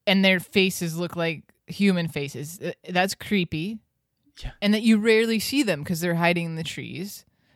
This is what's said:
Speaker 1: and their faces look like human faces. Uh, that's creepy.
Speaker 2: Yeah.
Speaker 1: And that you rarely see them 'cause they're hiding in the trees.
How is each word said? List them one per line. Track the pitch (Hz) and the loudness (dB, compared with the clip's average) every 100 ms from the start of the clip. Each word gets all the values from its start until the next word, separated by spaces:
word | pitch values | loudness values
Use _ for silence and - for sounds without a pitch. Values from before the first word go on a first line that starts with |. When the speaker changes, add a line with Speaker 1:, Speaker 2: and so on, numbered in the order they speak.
| - | 2
Speaker 1:
and | 196 | 4
their | 190 185 | 6 4
faces | - 208 190 - 170 165 | 2 2 2 2 -6 -4
look | 175 175 | -6 -2
like | 165 151 - _ - | -4 -4 -10 _ -12
human | 170 202 180 165 | 0 2 2 0
faces. | 151 139 127 151 180 | -4 -6 -8 -12 -10
Uh, | 170 - - | -10 -10 -4
that's | 180 190 | 0 0
creepy. | - - 208 170 156 180 226 _ _ _ _ _ - | -2 -2 0 0 -4 -6 -10 _ _ _ _ _ -14
Speaker 2:
Yeah. | - - | -14 -4
Speaker 1:
And | 202 | 0
that | 214 | 2
you | 226 220 | 4 4
rarely | 226 220 226 226 | 4 4 4 0
see | - 269 | 0 0
them | 233 147 | 0 0
'cause | 143 165 | -4 -2
they're | 175 170 | -2 2
hiding | 170 175 165 | 2 2 -2
in | 160 | -6
the | |
trees. | 160 - 117 123 202 - _ _ _ | -8 -10 -10 -10 -12 -14 _ _ _